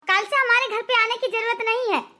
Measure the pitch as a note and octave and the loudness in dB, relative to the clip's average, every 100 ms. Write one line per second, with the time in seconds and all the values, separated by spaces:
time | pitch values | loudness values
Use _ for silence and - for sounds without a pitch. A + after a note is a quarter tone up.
0 | - F#4+ G#4 C#5+ C5 A#4+ B4+ G#4+ A#4 B4 | 0 0 2 0 4 2 2 -4 0 0
1 | A4+ A#4 B4 A4+ A4+ A#4+ A4+ A4+ B4 F4 | 2 0 -4 -2 -2 -2 -2 -2 0 -2
2 | - - | -4 -14